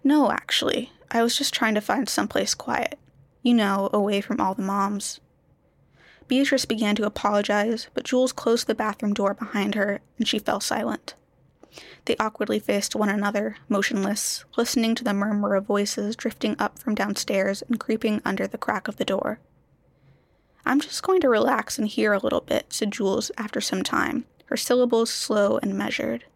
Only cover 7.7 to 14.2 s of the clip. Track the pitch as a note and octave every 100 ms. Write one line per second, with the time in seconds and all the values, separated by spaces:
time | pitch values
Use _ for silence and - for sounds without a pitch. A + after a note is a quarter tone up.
7.7 | A3+ - - - B3+ B3+ - - A#3 -
8.7 | A#3+ G#3+ G3+ G#3 G#3 G3 G3+ A3 G#3 G3+
9.7 | G#3 G3+ G3+ _ - A3+ G#3+ - G3+ -
10.7 | A3+ A3+ A3 - - _ _ _ _ -
11.7 | - - - - - A3 - G#3 G#3+ -
12.7 | G3+ - G#3+ G#3 G3+ G3+ G#3 G#3+ G#3 -
13.7 | G3+ G3 G3 G3 G#3